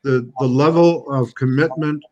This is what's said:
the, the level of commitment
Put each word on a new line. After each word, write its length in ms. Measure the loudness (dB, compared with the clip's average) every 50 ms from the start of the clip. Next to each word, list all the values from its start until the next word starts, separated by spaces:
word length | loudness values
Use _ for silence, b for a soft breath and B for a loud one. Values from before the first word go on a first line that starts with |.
the, 260 | -2 -2 -2 -2 -4 -6 _ -4
the 60 | -2
level 600 | 0 2 2 2 4 4 4 4 4 2 0 -6 -6
of 220 | -4 -4 -4 -4 -4
commitment 640 | -4 -4 -2 0 0 -2 -2 -2 -4 -4 -4 -6 -6 -10 _